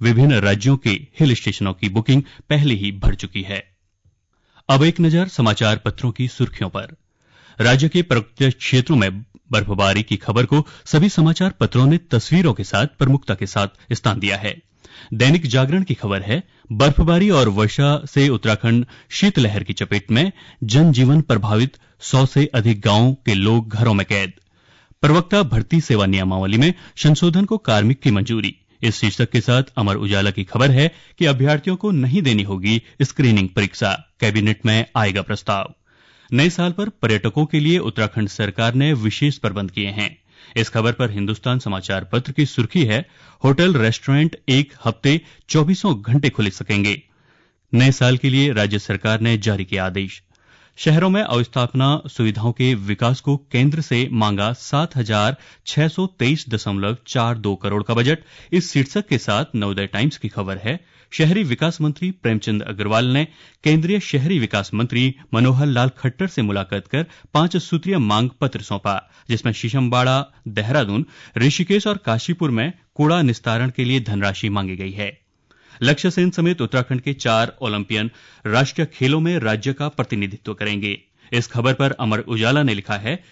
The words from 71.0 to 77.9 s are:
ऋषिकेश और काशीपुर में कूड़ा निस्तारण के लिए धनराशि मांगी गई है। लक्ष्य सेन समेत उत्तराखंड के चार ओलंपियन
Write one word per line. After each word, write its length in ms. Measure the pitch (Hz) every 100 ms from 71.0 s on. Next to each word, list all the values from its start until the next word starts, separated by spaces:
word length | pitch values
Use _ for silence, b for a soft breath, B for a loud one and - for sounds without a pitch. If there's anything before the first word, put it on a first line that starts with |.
| 156 B B 113
ऋषिकेश 480 | 131 - 175 202 214
और 100 | 202
काशीपुर 540 | - 113 - 170 160
में 220 | 113 147 - b
कूड़ा 280 | - 151 175
निस्तारण 480 | 135 113 120 113 127
के 140 | 123
लिए 160 | 123 131
धनराशि 480 | 104 101 101 98 107
मांगी 280 | 101 95 92
गई 140 | 95
है। 340 | 101 101 - _ _ _ b b b
लक्ष्य 280 | 120 147 185
सेन 200 | 180 180
समेत 300 | 180 170 175
उत्तराखंड 400 | 113 131 120 127
के 120 | 143
चार 440 | 135 120 113 117 -
ओलंपियन 500 | 120 104 98